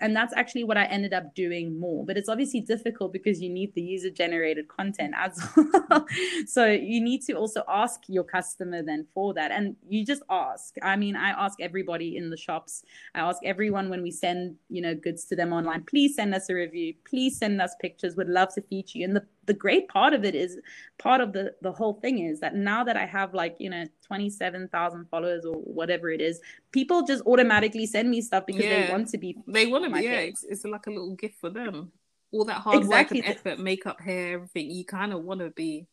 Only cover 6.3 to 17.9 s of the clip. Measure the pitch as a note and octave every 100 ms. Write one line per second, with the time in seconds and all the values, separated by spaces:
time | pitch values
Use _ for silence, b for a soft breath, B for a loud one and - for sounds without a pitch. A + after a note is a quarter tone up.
6.3 | F4+ B3+ - A3+ G#3 F3+ A#3 A#3 C4 -
7.3 | G3 A3 - - G3 A#3+ - - F#3+ F3
8.3 | F#3 F3+ - F3 F3 D#3+ D3+ D#3 - G3
9.3 | E3 D3+ - G3+ - - G#3+ G#3+ C#4+ -
10.3 | F#3 C3 A2+ - - F#3 G3 G3+ G3 G3
11.3 | F#3+ G3 G3+ F3+ F3+ F3+ E3+ E3 F3+ E3+
12.3 | E3 - E3 - - B B B - E3+
13.3 | F3+ - F3+ G#3+ G3 F#3+ F3+ F3 E3 F3+
14.3 | F3+ F3+ D#3 - F3+ E3+ D#3+ E3 E3 -
15.3 | E3+ E3+ E3+ E3 E3 E3 C#4 C#4+ C#4 G#3
16.3 | F#3+ F#3+ F3+ E3+ E3+ E3 E3 - B3+ C4
17.3 | - G#3+ G3+ F#3 - F3+